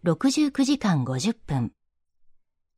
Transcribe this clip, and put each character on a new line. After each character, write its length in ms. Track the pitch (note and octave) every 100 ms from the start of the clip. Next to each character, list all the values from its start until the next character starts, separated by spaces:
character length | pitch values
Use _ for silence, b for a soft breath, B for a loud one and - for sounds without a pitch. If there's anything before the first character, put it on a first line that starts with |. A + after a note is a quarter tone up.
六 280 | F3 D#3+ C#4
十 200 | C#4+ D4
九 120 | C#4
時 160 | C4+ C#4+
間 240 | G#3 D#3
五 140 | B2+ C3
十 140 | F#3
分。 400 | A#3 - C#3 A2+ _ _ _ _ _ _ - _ _ _